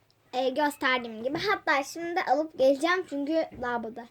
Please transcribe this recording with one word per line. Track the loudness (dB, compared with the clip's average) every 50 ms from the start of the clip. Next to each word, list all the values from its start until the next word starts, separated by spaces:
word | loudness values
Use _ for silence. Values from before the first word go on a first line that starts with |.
| _ _ _ _ _ _ -2
E, | 0 0 0
gösterdiğim | 2 2 0 0 0 0 0 0 0 0 -2 -4 -8 -8 -6
gibi. | -4 -4 -2
Hatta | 0 0 0 0 2 2 2 2 0
şimdi | -2 -6 -8 -6 -4 -2
de | -2 0
alıp | 2 2 2 0 0 0 4
geleceğim | 4 4 6 4 4 2 2 0 -2 -4
çünkü | -6 -4 -2 0 0 0 0 -2 -4 -8
lavaboda. | -6 -4 -4 -4 -6 -8 -10 -12 -14 -16